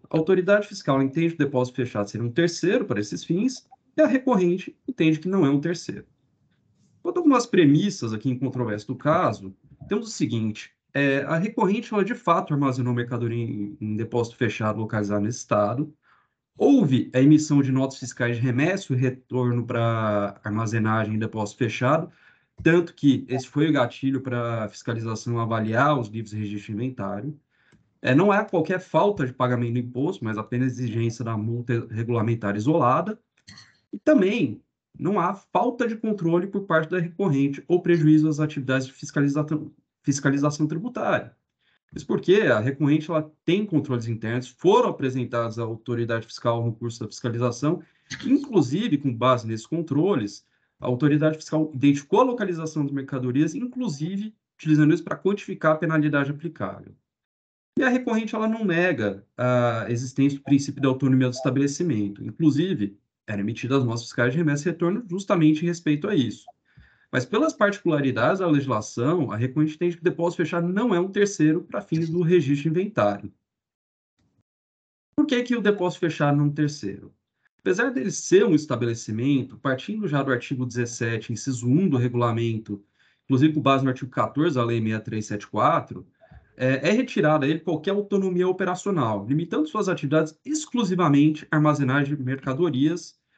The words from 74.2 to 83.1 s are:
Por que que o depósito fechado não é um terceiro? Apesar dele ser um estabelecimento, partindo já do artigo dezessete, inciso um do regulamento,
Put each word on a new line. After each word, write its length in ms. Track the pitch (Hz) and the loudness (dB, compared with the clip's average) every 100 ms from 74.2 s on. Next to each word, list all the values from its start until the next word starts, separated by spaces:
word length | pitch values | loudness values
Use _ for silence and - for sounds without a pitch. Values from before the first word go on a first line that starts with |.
| _ _ _ _ _ _ _ _ _ - | _ _ _ _ _ _ _ _ _ -2
Por 100 | 302 | 2
que 160 | 247 | 2
que 120 | 240 233 | 0 0
o 60 | |
depósito 400 | 202 202 180 - | 2 2 0 -2
fechado 340 | 170 - 147 143 | -2 0 2 2
não 100 | 147 | 2
é 20 | |
um 40 | |
terceiro? 640 | 147 147 - - 101 104 _ _ _ _ _ | 0 -2 -2 -10 -10 -16 _ _ _ _ _
Apesar 300 | 190 185 262 | -2 0 0
dele 220 | 254 214 | -2 -4
ser 340 | - - 185 226 | -6 4 6 6
um 80 | |
estabelecimento, 1040 | 151 - 120 120 117 - 110 135 139 - - | 4 2 -4 -2 -4 -6 -2 0 0 -2 -6
partindo 500 | 139 131 - 214 196 | -4 -4 -4 -6 -2
já 140 | 143 | -2
do 100 | 139 | 0
artigo 340 | 123 - 123 120 | -2 -2 -6 -4
dezessete, 640 | 117 117 - 117 113 - | -4 -4 -4 -4 -4 -6
inciso 360 | 110 - 123 120 | -8 -6 -4 2
um 200 | 147 190 | 4 4
do 80 | 131 | 2
regulamento, 880 | 123 120 120 113 117 110 - 101 _ _ _ | 0 0 0 0 -2 -4 -6 -10 _ _ _